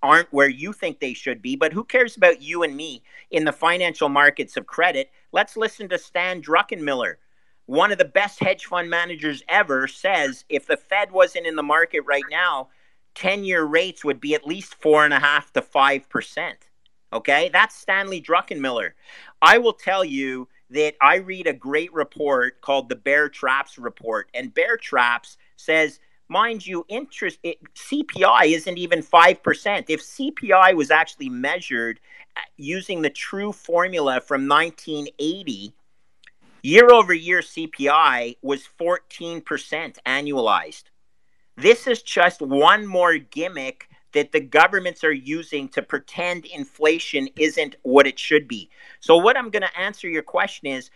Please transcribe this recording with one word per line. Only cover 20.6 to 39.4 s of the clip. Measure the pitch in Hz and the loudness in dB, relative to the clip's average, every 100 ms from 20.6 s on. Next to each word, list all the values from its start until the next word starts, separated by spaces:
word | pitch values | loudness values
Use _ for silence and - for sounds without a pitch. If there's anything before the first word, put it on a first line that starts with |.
| _ | _
that | 131 151 - | -4 -2 4
I | 139 180 | 4 4
read | 185 185 165 | 0 -8 -6
a | |
great | 135 131 151 175 | -6 -4 -4 -4
report | 160 143 - 147 131 123 - | -6 -6 -4 -2 0 -2 -4
called | - 139 123 | -4 -2 -2
the | |
Bear | 123 135 143 147 | -6 -2 0 0
Traps | - 131 131 135 - | -4 -2 -2 -4 -10
Report. | 120 - 117 110 98 | -14 -12 -8 -8 -8
And | 120 127 | -12 -10
Bear | 156 185 226 | -4 -2 -4
Traps | - 131 120 120 - - _ _ | -4 0 0 0 -6 -20 _ _
says, | - 160 151 - _ _ - | -2 0 0 -4 _ _ -8
mind | 175 226 226 190 | -2 -2 -4 -10
you, | 180 - | -10 -10
interest, | 220 285 - 190 - | -12 -12 -10 -10 -8
it, | 170 - - | -12 -12 -16
C | - - 285 | -20 -8 -8
P | 285 - | -6 0
I | 190 233 | 4 6
isn't | 160 160 185 180 | 4 2 -4 -8
even | 175 165 | -4 -4
five | 151 175 175 185 | 4 6 8 6
percent. | 175 147 208 202 - | 0 -4 -2 -4 -4
If | 156 | -6
C | - - 277 | -8 -10 -10
P | - 220 | -6 2
I | 185 185 | 6 8
was | 180 143 | 6 4
actually | 156 160 - 135 | 2 2 -6 -10
measured, | 123 139 180 - 123 117 113 _ - - - | -8 -6 -6 -6 -6 -6 -8 _ -20 -20 -16
uh, | - - | -16 -14
using | 143 185 - 180 | -10 -10 -8 -6
the | 151 | -6
true | - - 196 208 | -6 -12 -8 -8
formula | 202 - 170 180 180 139 127 | -10 -4 -2 0 -2 -2 -2
from | - 139 139 | -4 -4 2
nineteen | 147 170 - - 151 143 - | 2 2 -6 -12 -10 -10 -8
eighty, | 151 190 170 101 104 _ _ _ _ _ _ _ _ _ | -8 -8 -8 -12 -12 _ _ _ _ _ _ _ _ _
year | 131 190 240 | 2 6 10
over | 240 190 | 8 8
year | 175 165 180 | 0 -2 -4
C | 165 - 160 | -4 -8 -10
P | - 139 | -4 0
I | 151 151 123 120 120 | 2 2 0 -4 -10
was | 135 135 - | -8 -8 -8
fourteen | - 170 180 _ - 170 170 | -8 -4 -4 _ -16 -12 -12